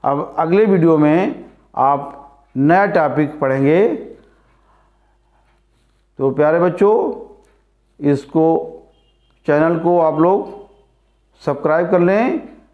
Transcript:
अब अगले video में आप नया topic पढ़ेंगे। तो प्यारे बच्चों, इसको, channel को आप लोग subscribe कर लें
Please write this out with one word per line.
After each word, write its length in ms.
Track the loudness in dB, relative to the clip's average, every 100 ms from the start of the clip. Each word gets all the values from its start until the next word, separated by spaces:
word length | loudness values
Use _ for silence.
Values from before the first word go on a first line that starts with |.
अब 300 | -2 -4 -4 -4
अगले 260 | 0 2
video 320 | 2 4 4 4
में 460 | 4 2 0 -6 -16 _ _ -2
आप 720 | 0 0 -6 -18 -20 _ _ -2
नया 300 | 2 2 2
topic 520 | 0 0 -2 -4 -2
पढ़ेंगे। 460 | -2 0 2 2 2 -2 -10 -20 _ _ _ _ _ _ _ _ _ _ _ _ _ _ _ _ _ _ _ -4
तो 120 | -4
प्यारे 280 | 0 0 2
बच्चों, 340 | 0 2 2 2 -2 -8 -16 -20 _ _ _ _ _ _
इसको, 440 | -2 -2 -2 0 0 0 -4 -16 _ _ _ _ _ _ -2
channel 320 | 0 0 0
को 160 | 0 2
आप 200 | 0 2
लोग 320 | 2 0 -4 -14 -20 _ _ _ _ _ _ _
subscribe 480 | -8 -4 -2 -2 0
कर 100 | 0
लें 380 | 2 2 -2 -4 -10 -20 _